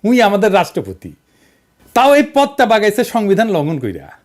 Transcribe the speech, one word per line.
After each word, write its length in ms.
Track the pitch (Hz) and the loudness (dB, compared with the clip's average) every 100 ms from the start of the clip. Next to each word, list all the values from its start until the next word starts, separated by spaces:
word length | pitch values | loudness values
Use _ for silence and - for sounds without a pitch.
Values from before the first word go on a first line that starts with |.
উই 180 | 208 247 | 2 2
আমাদের 320 | 214 196 208 | 2 2 2
রাষ্ট্রপতি। 580 | 190 170 180 98 92 87 71 _ _ _ _ _ _ _ | 0 -2 -6 -10 -14 -18 -20 _ _ _ _ _ _ _
তাও 200 | - 262 | 0 4
এই 100 | 285 285 | 2 2
পদটা 300 | 277 233 - 240 | 0 -2 0 0
বাগাইছে 380 | 220 208 208 | 2 0 -2
সংবিধান 440 | 233 233 202 196 226 | -4 -2 0 0 0
লঙ্ঘন 300 | 180 147 156 | -2 -2 -6
কইরা। 300 | 120 85 67 - | -8 -10 -18 -20